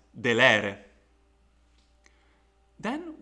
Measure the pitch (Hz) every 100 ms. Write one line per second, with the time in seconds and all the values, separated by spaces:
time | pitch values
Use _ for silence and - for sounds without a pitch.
0 | _ - 120 117 127 107 101 101 - _
1 | _ _ _ _ _ _ _ _ _ _
2 | _ _ _ _ _ _ _ - 202 294
3 | 339 311